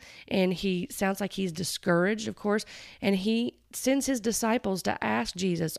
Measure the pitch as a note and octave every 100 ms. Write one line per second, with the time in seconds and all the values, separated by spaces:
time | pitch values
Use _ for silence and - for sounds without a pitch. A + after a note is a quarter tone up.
0 | - - - G3 F#3 F3 G3 F3+ F3 -
1 | G3 F#3+ G3+ - F#3+ D#3+ E3+ - - E3+
2 | F3+ G#3+ A3 G3 G#3 G#3 - - - -
3 | - G3 F#3+ A3+ A#3+ - _ - - C#4
4 | C4 C4 G#3+ G#3 A3+ A#3 G#3 F#3+ G3 -
5 | - A3 A#3 F3 F#3+ E3+ E3